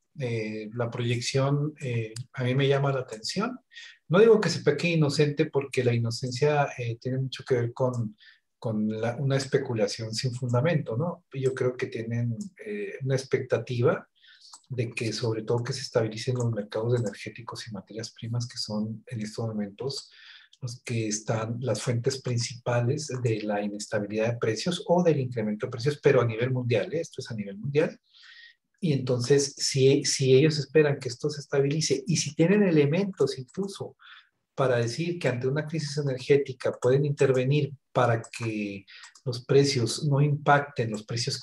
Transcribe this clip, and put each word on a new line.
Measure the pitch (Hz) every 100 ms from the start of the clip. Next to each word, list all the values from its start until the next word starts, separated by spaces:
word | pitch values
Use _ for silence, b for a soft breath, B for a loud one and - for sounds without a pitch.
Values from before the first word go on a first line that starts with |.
| _ 151
eh, | 123 113 107 110 107
la | 120 113
proyección, | 123 120 120 - 135 139 143 151 -
eh, | 131 117 110 113 -
a | -
mí | 123
me | 135 139
llama | 139 139
la | 135
atención. | - 107 - 185 240 - _ B B B -
No | 180
digo | 226 214
que | 170
se | -
peque | 147 147 175
inocente | 165 143 151 147 143 156
porque | 139 139 131
la | 120
inocencia, | 117 113 117 127 123 147 147 139 -
eh, | 120 113
tiene | 127 131
mucho | 131 -
que | - 123
ver | 117
con, | - 127 120 104 - b b _ _
con | 120 107 107
la, | 110 117 120
una | 135 135
especulación | - 131 - 110 101 - 110
sin | 110 127
fundamento, | - 123 120 165 151 - 113
¿no? | 175 - _
Yo | 139 131
creo | - 123 -
que | 131
tienen, | 113 113 120 120 107 95 -
eh, | 107 104 98 -
una | 131 131
expectativa | - 123 - 117 - 120 135 196 - _ B B B B -
de | 117 113
que, | - 110
sobre | - 117 110
todo, | 107 117
que | 120
se | -
estabilicen | - 120 110 110 - 123
los | 117
mercados | 104 104 110 117 123
energéticos | 104 - 110 113 - 113 -
y |
materias | 98 - 107 110
primas, | - 113 120 120
que | -
son | - 107 113 113 -
en | 113
estos | 104 - 113
momentos | 107 101 - 131 - - B B B B _
los | 120 120
que | - 113 110
están, | 107 - 110 120 120
las | 127 104
fuentes | - 117 135 -
principales | 127 120 - - - 120 120 151 - 123
de | 120 107
la | 104 101
inestabilidad | 104 104 - 110 101 107 117
de | 117
precios | 117 107 180 180 -
o | 175
del | 175 135
incremento | 123 113 107 104 -
de |
precios, | 117 135 147
pero | 143 127
a |
nivel | 117 110 131
mundial, | 127 120 107 92
¿eh? | 156
Esto | 165 -
es | -
a |
nivel | 107 98 101
mundial. | 139 143 175 - _ B B B B B _ _
Y | 165
entonces, | 127 120 123 120 143 143 -
si, | - 135 135 139
si | - - 131
ellos | 131 156 156
esperan | - 160 147 131
que | 120
esto | - 147
se | 147
estabilice | - 139 139 156 - 131
y | - -
si | -
tienen | - 170 208
elementos | 190 156 139 175 202 - 135 -
incluso | 123 - 196 - - - B B B _ _ -
para | 131 120
decir | 117 147 170 -
que | 135
ante | 120 131
una | 147 147
crisis | 160 - 147
energética | 139 127 - 139 135 - 113 -
pueden | 123 139
intervenir | 147 147 135 131 131 147 135 - _
para | 135 117 117
que | - - 117 107 101 98 - B B B
los | 131 120
precios | - 139 139 123 107 -
no | 151 139
impacten, | 147 143 - 143 - - 110
los | 107
precios | - 117 - -